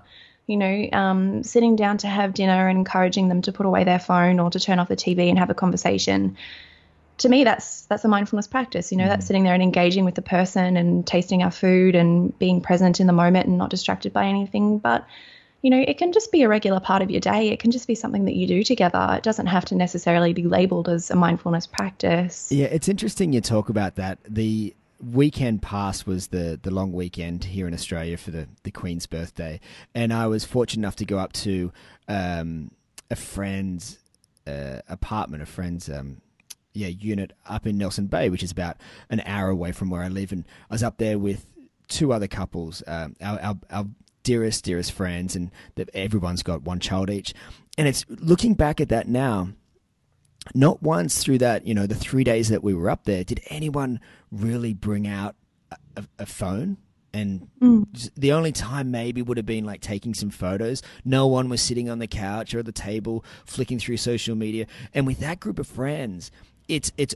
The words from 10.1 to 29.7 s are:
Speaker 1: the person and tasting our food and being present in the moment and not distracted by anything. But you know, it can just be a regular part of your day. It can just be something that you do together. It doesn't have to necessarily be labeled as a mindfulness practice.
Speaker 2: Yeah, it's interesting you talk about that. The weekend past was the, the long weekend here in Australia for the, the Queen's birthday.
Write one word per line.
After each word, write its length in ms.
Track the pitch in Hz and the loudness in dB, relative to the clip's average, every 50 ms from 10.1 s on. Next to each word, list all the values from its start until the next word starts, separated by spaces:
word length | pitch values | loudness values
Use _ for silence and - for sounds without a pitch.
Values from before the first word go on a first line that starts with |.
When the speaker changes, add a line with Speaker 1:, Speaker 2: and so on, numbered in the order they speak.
| 180 | 0
Speaker 1:
the 80 | 180 | -2
person 540 | - - 190 180 185 185 - 190 185 180 180 | -2 0 2 2 2 2 2 2 2 4 4
and 280 | 175 175 175 175 175 175 | 4 4 4 4 2 2
tasting 380 | - - 175 180 - 196 180 | 2 0 0 2 2 2 2
our 80 | 180 180 | 2 2
food 460 | - - - 185 185 185 185 185 180 | 0 2 4 6 6 6 6 6 6
and 420 | 170 170 170 170 175 180 190 - - | 6 6 6 6 4 4 2 0 0
being 220 | 185 185 180 180 | 2 2 2 2
present 400 | - - 180 180 185 180 175 - | 2 4 4 6 6 6 6 6
in 80 | 185 180 | 6 6
the 40 | |
moment 360 | 175 170 175 175 185 185 - - | 6 6 6 6 6 6 4 4
and 100 | 180 180 | 2 2
not 120 | - - | 0 0
distracted 420 | 185 185 - - 190 190 - 196 | -2 -2 -2 -2 -2 -2 -2 -2
by 140 | - 208 196 | 0 0 2
anything. 520 | 196 196 196 196 196 - 208 208 208 214 208 | 2 0 0 -2 -2 0 0 2 2 2 2
But 260 | 208 - - - - - - - - - - - _ _ _ _ | 2 2 2 0 -2 -6 -20 -20 -20 -20 -20 -20 _ _ _ _
you 80 | - 262 | 4 4
know, 100 | 254 254 | 4 6
it 180 | 269 285 285 - | 4 2 0 0
can 140 | 349 349 | 0 2
just 180 | 349 440 440 - | 2 2 2 4
be 120 | - 320 | 4 6
a 60 | 254 214 | 6 6
regular 320 | 214 214 214 196 190 190 | 4 4 2 2 2 2
part 220 | 190 - 190 196 | 2 2 2 2
of 80 | 190 196 | 2 2
your 100 | - 185 | 0 0
day. 280 | - - 202 214 226 208 | 0 2 2 2 2 0
It 100 | - - | 0 0
can 120 | - 233 | 0 0
just 180 | 240 247 - - | 0 0 0 -4
be 60 | 226 | -4
something 320 | - - - - 202 196 | -2 -2 -2 -2 0 0
that 80 | 190 - | 0 0
you 120 | 185 185 | 0 0
do 160 | 185 180 185 | 2 2 2
together. 520 | 220 - 254 - 185 175 - 92 95 - - | 2 2 2 4 2 2 2 2 2 2 0
It 60 | - | 0
doesn't 240 | - 226 214 - 196 | 0 -2 -2 0 0
have 180 | 180 185 180 180 | 0 0 0 0
to 80 | - 190 | 0 0
necessarily 580 | 180 180 175 - 180 - 170 170 170 175 170 | 0 0 0 -2 -2 0 2 2 4 4 2
be 120 | 175 180 170 | 2 0 0
labeled 440 | 170 180 185 185 185 180 170 170 180 | 2 4 4 4 2 2 0 0 0
as 220 | 170 170 175 - | -2 -2 -2 0
a 60 | - | 2
mindfulness 500 | 180 175 170 170 180 - 175 165 170 - | 4 4 4 2 0 0 0 -2 -2 -2
practice. 840 | - - - 196 190 - - 196 180 170 175 180 175 - - - - | -4 -4 -4 -4 -4 -4 -2 0 0 2 2 0 -2 -6 -8 -6 -2
Speaker 2:
Yeah, 140 | 143 139 139 | 0 2 2
it's 220 | - 160 160 - 190 | 2 0 0 0 0
interesting 440 | 202 185 220 214 - - 190 160 | -2 0 -2 -4 -2 0 0 2
you 80 | 135 117 | 2 0
talk 280 | 98 - 117 107 104 - | 2 2 0 0 0 0
about 280 | 107 107 101 92 - | 0 -2 -2 -2 -4
that. 220 | - 92 95 95 - - 107 | -4 -6 -6 -6 -8 -10 -6
The 460 | 107 113 110 110 110 110 107 101 - _ _ _ _ - | -4 -2 0 0 0 -2 -4 -6 -10 _ _ _ _ -16
weekend 640 | 131 120 120 131 143 147 - - 135 120 110 101 | -10 -2 2 2 2 2 2 0 -2 0 -2 -2
past 440 | - - 104 101 101 98 92 - - | -4 -4 -4 -4 -2 -4 -4 -6 -4
was 220 | 98 92 90 - - | -4 -4 -4 -4 -6
the, 320 | 95 90 85 82 80 - | -6 -4 -4 -4 -6 -6
the 80 | - 95 | -6 -4
long 220 | 92 95 95 95 | -4 -2 -4 -4
weekend 520 | 87 90 90 90 - 90 85 85 87 90 - | -4 -6 -8 -8 -8 -8 -8 -8 -6 -6 -8
here 220 | 92 92 98 92 | -6 -6 -6 -6
in 80 | 87 85 | -6 -6
Australia 420 | 82 - - 90 82 82 85 85 | -8 -8 -6 -6 -6 -6 -6 -8
for 140 | 85 - 90 | -8 -10 -10
the, 160 | 80 80 73 - - _ | -10 -10 -10 -12 -14 _
the 80 | - 104 | -14 -14
Queen's 360 | - - - 87 85 85 - | -12 -10 -8 -8 -8 -8 -8
birthday. 540 | - - 82 85 - - - 85 78 78 - - - | -8 -8 -8 -10 -10 -10 -10 -10 -10 -12 -14 -16 -20